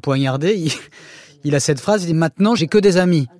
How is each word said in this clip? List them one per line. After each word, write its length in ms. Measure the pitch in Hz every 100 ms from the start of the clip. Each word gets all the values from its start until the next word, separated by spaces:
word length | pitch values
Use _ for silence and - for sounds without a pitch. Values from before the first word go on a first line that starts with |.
poignardé. 520 | 143 135 135 131 165 214
Il, 160 | 156 - - - - - - -
il 100 | 147
a 60 | 143
cette 180 | 147 143
phrase, 240 | - 208
il 40 | 170
dit, « 60 |
Maintenant, 420 | 160 165 - 208 233
j'ai 100 | 156
que 100 | 214
des 180 | 196 180
amis. » 320 | 180 165 127